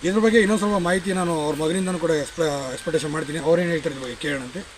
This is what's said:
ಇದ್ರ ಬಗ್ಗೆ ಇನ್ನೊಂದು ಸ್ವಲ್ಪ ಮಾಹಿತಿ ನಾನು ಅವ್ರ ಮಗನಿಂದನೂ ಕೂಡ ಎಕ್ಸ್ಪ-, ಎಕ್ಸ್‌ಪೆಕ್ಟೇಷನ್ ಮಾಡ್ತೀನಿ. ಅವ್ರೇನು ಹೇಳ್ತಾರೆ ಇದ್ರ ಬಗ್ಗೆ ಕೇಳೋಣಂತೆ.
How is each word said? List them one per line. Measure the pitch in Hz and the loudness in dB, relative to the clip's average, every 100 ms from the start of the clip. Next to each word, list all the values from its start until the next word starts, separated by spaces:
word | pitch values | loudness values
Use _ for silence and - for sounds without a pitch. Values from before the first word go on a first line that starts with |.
| 170 | 2
ಇದ್ರ | 202 | 2
ಬಗ್ಗೆ | 220 226 | 6 6
ಇನ್ನೊಂದು | 196 214 | 6 4
ಸ್ವಲ್ಪ | 208 202 | 2 2
ಮಾಹಿತಿ | 170 185 180 | 2 0 0
ನಾನು | 185 175 165 151 | -2 0 0 0
ಅವ್ರ | 147 | 0
ಮಗನಿಂದನೂ | 156 180 185 180 | 0 0 0 -2
ಕೂಡ | 165 | 0
ಎಕ್ಸ್ಪ-, | 156 139 - 160 143 135 | 0 0 -2 -2 -2 -6
ಎಕ್ಸ್‌ಪೆಕ್ಟೇಷನ್ | 123 - 156 151 | -6 -2 -2 -2
ಮಾಡ್ತೀನಿ. | 156 143 156 | -4 -4 -4
ಅವ್ರೇನು | 147 170 175 | 2 2 2
ಹೇಳ್ತಾರೆ | 165 151 135 | 0 -2 -6
ಇದ್ರ | |
ಬಗ್ಗೆ | 131 117 | -10 -8
ಕೇಳೋಣಂತೆ. | 151 143 127 151 196 | -4 -4 -6 -12 -14